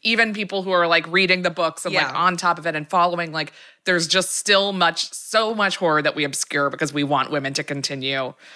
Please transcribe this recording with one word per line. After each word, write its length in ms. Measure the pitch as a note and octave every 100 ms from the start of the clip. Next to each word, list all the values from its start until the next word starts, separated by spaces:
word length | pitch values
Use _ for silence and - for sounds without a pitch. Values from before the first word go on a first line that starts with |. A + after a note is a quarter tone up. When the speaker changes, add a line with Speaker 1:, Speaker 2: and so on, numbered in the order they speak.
Speaker 1:
even 300 | A3 A3+ A3+
people 300 | G#3 G3 G3
who 80 | F#3+
are, 160 | F3+ E3+
like, 180 | E3+ E3
reading 360 | F3+ F#3 F#3
the 80 | F3+
books 340 | E3+ D#3+ -
and, 100 | F3+
like, 80 | F3+ C#3+
Speaker 2:
Yeah. 40 | C#3
Speaker 1:
on 200 | F3+ F3
top 220 | F3+ E3
of 80 | D#3+
it 80 |
and 160 | D#3 D3+
following, 400 | F#3 F3 E3+ E3+
like, 220 | D#3 D3+ - - _
there's 240 | - F3+ E3
just 240 | F#3 F3+
still 380 | - - G3 G3+
much, 400 | F#3+ E3+ E3+ -
so 400 | - - A3 A3
much 220 | A3 G3+ F#3
horror 260 | E3+ D3+
that 140 | D3+ D3+
we 80 |
obscure 440 | D3 - - D3 C#3+
because 240 | - D3
we 120 | D3
want 260 | C#3+ C#3+ -
women 220 | D3 C#3
to 80 | C#3
continue, 720 | - C#3+ C3 C#3 C3+ C3+ B2+ - -